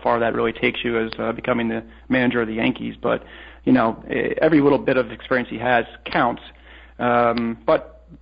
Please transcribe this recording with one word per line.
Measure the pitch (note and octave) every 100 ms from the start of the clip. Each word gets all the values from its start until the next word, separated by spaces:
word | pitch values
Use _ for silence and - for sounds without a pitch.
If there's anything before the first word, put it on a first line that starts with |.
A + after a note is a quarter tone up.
far | A#2+ A#2
that | A2+
really | A2+ A2+
takes | - B2 -
you | B2 A2+
as, | A2+ A2+
uh, | A2+
becoming | A#2 - A#2+ A2+
the | A2+ - - -
manager | C3 B2 A#2+
of | A2
the | A2+
Yankees, | B2 A#2+ A#2 -
but, | B2 A#2+ - - - -
you | -
know, | B2+ A2+ - -
e-, | B2 - -
every | D#3 D#3
little | C#3 B2+
bit | B2 B2+
of | A2+
experience | A2+ - B2+ A#2
he | A2
has | B2 A#2+ A2+ - -
counts. | E3+ C3 - - - - - - -
Um, | A#2+ A#2+ A#2+ A#2 A#2 A2+ -
but | E3+ - - - -